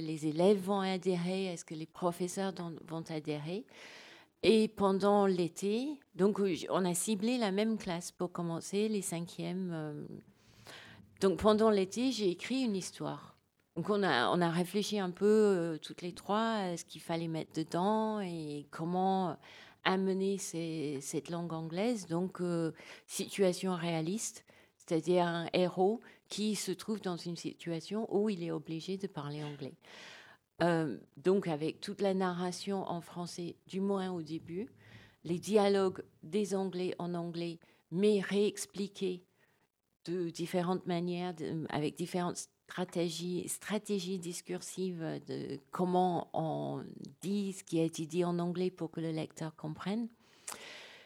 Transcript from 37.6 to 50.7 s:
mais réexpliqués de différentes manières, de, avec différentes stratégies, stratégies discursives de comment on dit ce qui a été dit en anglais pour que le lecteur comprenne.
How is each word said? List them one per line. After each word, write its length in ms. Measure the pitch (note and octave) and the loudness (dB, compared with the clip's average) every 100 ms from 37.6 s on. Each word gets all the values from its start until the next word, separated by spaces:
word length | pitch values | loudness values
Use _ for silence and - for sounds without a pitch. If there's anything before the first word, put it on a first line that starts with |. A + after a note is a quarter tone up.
| _ _ - | _ _ -6
mais 300 | E3+ G#3 G3+ | 2 4 4
réexpliqués 1040 | E3+ G3+ G#3 - - F3+ G3 - F#3+ F3+ - _ _ _ _ _ _ _ E3 | 2 2 2 0 -8 -6 -6 -4 -4 -4 -10 _ _ _ _ _ _ _ -6
de 260 | F3+ E3+ | -4 -4
différentes 560 | - E3+ F3+ F3 F3+ - | -4 -2 0 2 0 0
manières, 480 | E3+ F3+ F3 F3+ E3 | 0 0 -2 -4 -4
de, 280 | - D#3+ - | -4 -2 -2
avec 260 | D3+ D3+ - | 0 0 -2
différentes 540 | E3+ F3+ F3 - - _ - | -2 0 0 -2 -10 _ -10
stratégies, 840 | - F#3 F3+ E3+ D#3+ F3 F3+ - | -6 -2 0 0 -2 -4 -4 -4
stratégies 680 | - - G#3 G#3 G3+ F3 F#3+ | -6 -4 -4 0 -2 -2 -4
discursives 1040 | E3+ F3 - F3+ - - F#3 E3+ D#3+ D3 C#3 | -6 -8 -6 -8 -6 -4 -4 -2 -4 -6 -6
de 320 | C3+ B2+ C3+ - | -6 -6 -8 -6
comment 580 | - F3+ F3+ F3+ E3+ - | 0 2 4 4 2 -2
on 500 | - D#3+ D3 C#3+ C#3 - - - - | -2 -2 -2 -4 -6 -8 -12 -16 -8
dit 320 | F3+ G#3 G3 | -2 -2 -2
ce 100 | F#3 | -6
qui 160 | - E3 | -2 2
a 40 | |
été 240 | E3 D#3+ D#3 | 2 0 -4
dit 180 | F3+ F3 | 0 2
en 140 | F3 | 0
anglais 320 | F3 F3 F#3 | 0 0 -2
pour 180 | F3+ D#3+ | -2 -6
que 100 | E3+ | -4
le 120 | D#3+ | -4
lecteur 440 | D#3 - - D#3+ - | -2 -4 -6 -10 -8
comprenne. 520 | D#3 D#3 F3+ A3 A3+ - _ _ - - - | -8 -6 -4 -2 -4 -10 _ _ -14 -14 -14